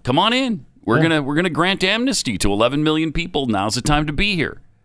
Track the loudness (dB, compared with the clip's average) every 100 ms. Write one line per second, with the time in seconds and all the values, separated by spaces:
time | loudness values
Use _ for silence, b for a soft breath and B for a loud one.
0 | 0 2 2 2 -2 -4 -8 _ 0 2
1 | 4 2 0 -2 0 0 0 0 0 0
2 | 0 -2 -2 0 0 2 2 2 0 0
3 | -2 -4 -4 -2 -2 0 0 -2 0 0
4 | 0 -2 0 0 -4 -6 -20 _